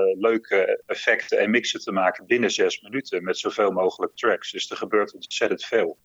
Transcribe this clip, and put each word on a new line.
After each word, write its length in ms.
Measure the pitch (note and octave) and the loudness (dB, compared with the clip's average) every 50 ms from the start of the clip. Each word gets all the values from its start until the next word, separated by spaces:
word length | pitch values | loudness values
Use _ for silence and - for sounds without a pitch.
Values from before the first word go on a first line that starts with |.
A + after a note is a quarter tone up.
| F#2+ F#2+ F#2+ F#2 | 4 2 2 2
leuke 640 | G2+ A2+ A2+ A2 A2+ - G2+ G2 F#2+ G2+ G#2+ - - | 2 2 2 2 0 0 2 2 4 2 0 -2 -2
effecten 540 | - G#2 - - - A2+ - - - - G#2+ | -8 -8 -2 2 2 2 2 2 -2 0 2
en 100 | G#2 G#2 | 2 2
mixen 300 | G#2+ A#2+ A#2 - - A2 | 2 2 0 0 -6 -6
te 120 | - - | -6 -4
maken 340 | G2 F#2+ F#2 F#2 F2+ - - | -2 2 2 2 0 -2 -2
binnen 260 | - A#2+ A#2+ A#2+ G2 | 0 2 2 2 0
zes 300 | - - G2 F#2 F2 - | 2 2 0 0 0 -4
minuten 420 | - - A#2 C3+ - - - F2+ F2 | -10 -8 -8 -8 -6 -4 -6 -4 -2
met 140 | F#2 F#2 - | -2 -4 -2
zoveel 340 | - G#2 - - G#2+ G2 | -4 -6 0 0 0 0
mogelijk 440 | F#2+ F#2 F#2 F#2 - - F#2 E2+ - | 2 2 0 0 0 -2 -6 -6 -6
tracks. 360 | - - A#2 G2 - - - | -2 0 0 0 0 -2 -10
Dus 180 | - - - - | -8 -8 -8 -8
er 80 | - - | -8 -8
gebeurt 360 | A#2 - - G#2+ G2+ - - | -6 0 0 0 0 0 -4
ontzettend 520 | F#2 - - - - A#2 G#2+ - - - | -14 -14 -10 -4 -2 0 0 0 -2 -4
veel. 320 | - - A2+ F#2+ E2 D#2+ - _ | 0 0 2 2 0 -4 -8 _